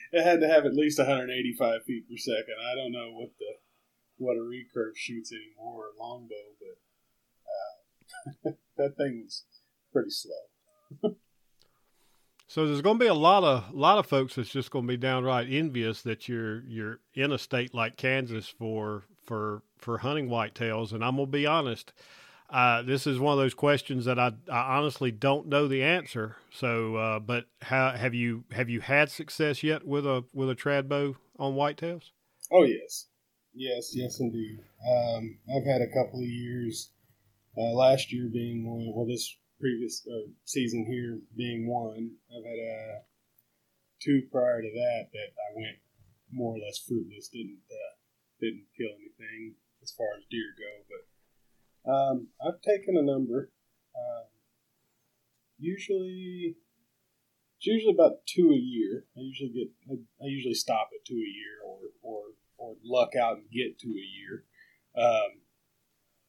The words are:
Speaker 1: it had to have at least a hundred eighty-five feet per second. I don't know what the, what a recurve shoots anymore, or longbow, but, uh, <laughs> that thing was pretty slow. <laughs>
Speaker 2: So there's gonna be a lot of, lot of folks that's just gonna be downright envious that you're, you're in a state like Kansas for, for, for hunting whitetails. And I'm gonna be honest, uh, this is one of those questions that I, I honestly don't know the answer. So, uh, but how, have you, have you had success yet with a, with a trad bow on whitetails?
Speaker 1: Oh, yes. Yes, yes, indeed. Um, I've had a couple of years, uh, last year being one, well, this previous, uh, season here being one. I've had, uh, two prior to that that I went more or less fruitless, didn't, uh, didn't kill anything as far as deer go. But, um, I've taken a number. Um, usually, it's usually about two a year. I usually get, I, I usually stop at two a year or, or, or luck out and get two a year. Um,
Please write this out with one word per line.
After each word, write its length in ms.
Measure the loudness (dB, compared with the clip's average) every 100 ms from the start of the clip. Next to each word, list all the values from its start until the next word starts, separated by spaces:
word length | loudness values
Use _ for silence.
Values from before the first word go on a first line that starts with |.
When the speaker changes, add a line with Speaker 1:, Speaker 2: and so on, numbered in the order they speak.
| -2
Speaker 1:
it 100 | 4
had 200 | 6 6
to 80 | 8
have 160 | 8 6
at 80 |
least 260 | 4 2 4
a 60 | 4
hundred 260 | 2 0
eighty-five 520 | -2 -4 0 2 0 -2
feet 240 | -8 -8
per 80 | -8
second. 380 | -4 -2 -4 -8
I 140 | -6 -6
don't 160 | -6
know 200 | -8 -10
what 160 | -12 -14 -12
the, 60 | -12 -12 _ _ _ _ _ -6
what 180 | -2 -2
a 60 |
recurve 560 | -4 -10 -8 -4 -4 -6
shoots 340 | -10 -10 -10
anymore, 540 | -14 -16 -16 -14 -14 -14
or 60 | -14
longbow, 540 | -12 -12 -14 -14 -16 _
but, 1900 | -20 -20 _ _ _ _ _ _ -10 -8 -8 -14 _ _ _ -18 -16 -8 -8
uh, 0 | -8 _
<laughs> 100 | -2
that 200 | -2 0
thing 260 | -4 -4
was 220 | -10 -16 -16 _ _ _ _
pretty 160 | -2 0
slow. 1000 | -4 -8 -12 -14 _ _ _ _ -4 -4 -4
<laughs> 0 | _ _ _ _ _ _ _ _ _ _ _ _ _
Speaker 2:
So 140 | 0 2
there's 160 | 4
gonna 160 | 4 6
be 80 | 6
a 80 | 8
lot 280 | 8 10
of, 300 | 8 4 0
lot 240 | 4 6 6
of 80 | 6
folks 300 | 2 2 -2
that's 120 | -4
just 220 | -4 -4
gonna 160 | -4 -2
be 100 | -2
downright 520 | 0 0 2 0 0
envious 540 | 0 0 0 -2 -2
that 260 | -6 -6 -4
you're, 320 | -4 -4 -6 -8
you're 320 | -8 -8 -10 _ -2
in 160 | 0
a 80 | -2
state 340 | -2 -4 -2
like 240 | -2 -4 -2
Kansas 500 | 0 0 -2 -6 -10
for, 580 | -10 -6 -4 -4 -6 -10 _
for, 400 | -8 -4 -4 -6 -12 _
for 180 | -6 -4
hunting 300 | -2 -2 -2
whitetails. 640 | -2 -2 -4 -4 -2 -4
And 100 | -4
I'm 120 | -2 0
gonna 100 | 0
be 220 | 0 2
honest, 460 | 2 0 -4 -10 -20 -20 -20 -20 -20 -2
uh, 320 | 4 6 4
this 240 | 2 0 0
is 100 | 2
one 160 | 4
of 60 | 4
those 160 | 2 4
questions 500 | 4 4 2 -2 0
that 140 | 2
I, 140 | 2 0 -4
I 260 | -2 2 2
honestly 320 | 0 0 -2
don't 380 | 2 2 2 2
know 200 | 2 4
the 140 | 4
answer. 540 | 2 2 0 -6 -6 -8 -20
So, 440 | -4 -2 0 0 0
uh, 220 | 0 -2
but 280 | -2 -4 -4 _
how, 260 | -2 2 2
have 240 | 2 -2
you, 300 | 0 -2 -2 -6
have 180 | -4 -2
you 120 | -2
had 280 | 2 4 4
success 540 | 0 -10 0 0 2
yet 240 | 0 0 0
with 180 | -2 0
a, 180 | 0 -2
with 200 | -2 -2
a 40 | 0
trad 320 | 0 0 2
bow 280 | 0 0 -4 _ -4
on 160 | -2 2
whitetails? 560 | 0 0 -6 -8 -12 _ _ _ 6
Speaker 1:
Oh, 140 | 8 8
yes. 420 | 6 -4 -12 -14 _ _ _ _ -8
Yes, 380 | -4 -4 -4 -6
yes, 240 | -6 -4
indeed. 400 | -4 -4 -8 -10 -20 _ 2
Um, 520 | 2 2 -2 -6 -12 -4
I've 160 | -2 2
had 160 | 2
a 60 | 2
couple 320 | 0 -2 -2
of 80 | -6
years, 640 | -6 -6 -4 -4 -6 -12 _ _ _ _ _ _ -4
uh, 160 | 0
last 400 | 6 8 6 2
year 160 | -4 -4
being 320 | -4 -4 -4
one, 300 | -4 -6 -4 -2
well, 120 | -2
this 300 | -2 -6 -12 _ _
previous, 460 | -2 -2 -4 -8 -8
uh, 160 | -10 -10 -14
season 420 | -6 -2 0 -2 -2
here 340 | -4 -6 -10 -10 -8
being 320 | -6 -4 -4
one. 420 | -4 -4 -6 -10 -10 _
I've 140 | -16
had, 160 | -10 -8
uh, 400 | -8 -8 -12 -14 -18 _ _ _ _ _ _ _ _ _
two 220 | 2 2 2
prior 320 | 0 2 0
to 80 | -4
that 380 | -2 -2 -2 -6
that 180 | -12 -14 -12
I 160 | -12 -10
went 220 | -12 -12 _ _ _ _ _
more 260 | -6 -6 -6
or 40 |
less 200 | -10 -12 -4
fruitless, 440 | -4 -4 -10 -16
didn't, 320 | -12 -14 -14 _
uh, 240 | -16 -16 -18 _ _ _ _
didn't 240 | -6 -6 -12 -10
kill 120 | -10 -10
anything 540 | -20 -20 -18 -16 -16 -18 _ _
as 100 | -20
far 160 | -6 -6 -6
as 80 | -8
deer 220 | -8 -8 -12
go. 240 | -16 -18 _
But, 960 | -20 -20 _ _ _ _ _ _ _ 0
um, 380 | 2 2 0 -4 -8 -6
I've 160 | -2
taken 360 | 2 2 2 2
a 60 |
number. 480 | 2 2 0 -4 -6 _ _ _ _ -10
Um, 300 | -8 -10 -12 _ _ _ _ _ _ _ _ _ _ _ _ _
usually, 1000 | -6 -6 -4 -4 -4 -8 -10 -8 -8 -8 _ _ _ _ _ _ _ _ _ _
it's 100 | 0
usually 260 | 4 4
about 320 | 8 6 6 -2
two 240 | 6 8
a 80 | 8
year. 460 | 4 -2 -2 -4 -8 -12
I 60 |
usually 320 | -12 -8 -8
get, 160 | -6 -8 -10 -12
I, 360 | -12 -12 _ -8
I 20 |
usually 280 | -6 -4 -2
stop 340 | 0 0 -2
at 120 | -8 -8
two 80 | -6
a 20 |
year 440 | -6 -10 -16 -16 -16
or, 120 | -16 -18 -16
or, 200 | -12 -12 -12 -20 _ -18
or 180 | -16 -16
luck 320 | 0 2 2 2
out 220 | 0 -2
and 120 | -6
get 300 | -4 -4 -6
two 160 | -10 -8
a 140 | -10 -16
year. 240 | -14 -14 -16 _ _ _ _ 2
Um, 420 | 4 4 0 -6 _ _ _ _ _ _ _ _